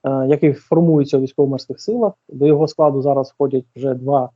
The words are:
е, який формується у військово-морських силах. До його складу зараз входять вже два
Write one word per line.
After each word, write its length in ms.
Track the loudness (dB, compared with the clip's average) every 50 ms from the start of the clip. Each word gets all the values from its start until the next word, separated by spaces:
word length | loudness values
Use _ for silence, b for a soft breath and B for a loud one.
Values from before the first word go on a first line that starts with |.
| -2
е, 220 | -2 -2 0 2
який 260 | 0 2 2 2 0
формується 640 | 0 -2 _ _ 0 2 2 4 2 2 2 0 0 -2
у 20 |
військово-морських 600 | -2 -2 _ -2 0 0 -2 -6 -8 -12 -16 _
силах. 320 | -8 -6 -4 -2 -2 -4 -4 _ _ -20
До 180 | -4 0 2
його 220 | 2 4 2 2 -2
складу 340 | 0 0 0 2 2 0
зараз 280 | 0 0 0 0 -2 -6
входять 340 | _ _ -2 -2 -2 -4 -6 _ _
вже 180 | -8 -6 -6 -6
два 360 | -4 -4 -2 0 0 -2 -4 _